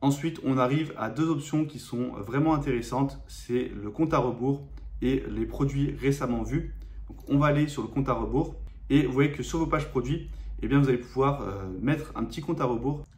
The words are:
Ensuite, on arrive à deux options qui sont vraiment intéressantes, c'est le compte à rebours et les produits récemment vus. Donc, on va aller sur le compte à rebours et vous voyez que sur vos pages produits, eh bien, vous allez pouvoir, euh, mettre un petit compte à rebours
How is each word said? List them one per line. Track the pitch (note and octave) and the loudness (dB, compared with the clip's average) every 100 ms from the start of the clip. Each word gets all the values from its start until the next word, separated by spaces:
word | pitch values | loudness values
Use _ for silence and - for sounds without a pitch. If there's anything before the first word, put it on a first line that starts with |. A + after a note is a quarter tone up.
Ensuite, | C#3 C#3+ D#3+ D#3+ | 2 2 0 -2
on | C3+ C3 | 0 4
arrive | B2+ D3 D3+ - | 4 4 0 -4
à | A2 | -4
deux | B2+ D#3+ | 0 0
options | D3+ - D#3 D3+ | 0 0 0 0
qui | A#2+ | -4
sont | - A#2+ B2+ | -6 -4 -4
vraiment | A2+ G2+ C3 D#3 | -4 -2 2 4
intéressantes, | D3+ C#3+ A#2+ A2+ B2+ C#3 - - | 4 2 -2 0 0 0 -2 -14
c'est | - - B2 - | -12 -2 -2 -2
le | G#2 G#2 | -6 -6
compte | - D#3 | 0 2
à | D3 | 4
rebours | B2 A2+ C3 C#3 - - - - | 2 0 0 0 -4 -14 -12 -2
et | B2 C3+ - | 0 0 -2
les | G#2+ A2+ | -4 -4
produits | - C3+ C#3 C#3+ - | 0 0 2 -2 0
récemment | C3+ C#3 B2+ A#2 | 0 2 0 -2
vus. | A2+ D3 F3 - - - - | 0 -2 -4 -10 -12 -14 -14
Donc, | - - | -10 0
on | C#3 | 4
va | D3 | 6
aller | C#3+ D3 | 4 2
sur | - | 0
le | A2+ | -4
compte | - C3 | -2 0
à | |
rebours | A#2 A2+ C3+ E3 - - - - | 0 0 0 0 -4 -12 -10 2
et | C#3 C3 | 4 4
vous | |
voyez | B2+ C#3+ | 4 2
que | - | 2
sur | - E3 | -2 0
vos | D#3 | 2
pages | D#3 C#3+ | 0 0
produits, | C3 A#2+ E3+ - - - - | 0 0 -2 -4 -10 -10 -6
eh | A2+ | 2
bien, | C#3 | 4
vous | C3 | 6
allez | A#2+ | 4
pouvoir, | - B2+ C3+ - | 0 0 2 0
euh, | G2+ G2 F#2+ F#2 | -4 -6 -6 -2
mettre | B2+ D#3 - - | 0 0 -2 -6
un | |
petit | A2+ - | -6 -6
compte | D3 D#3+ | -4 0
à | |
rebours | C3 A#2 C3 C#3+ - | 0 0 -2 -4 -8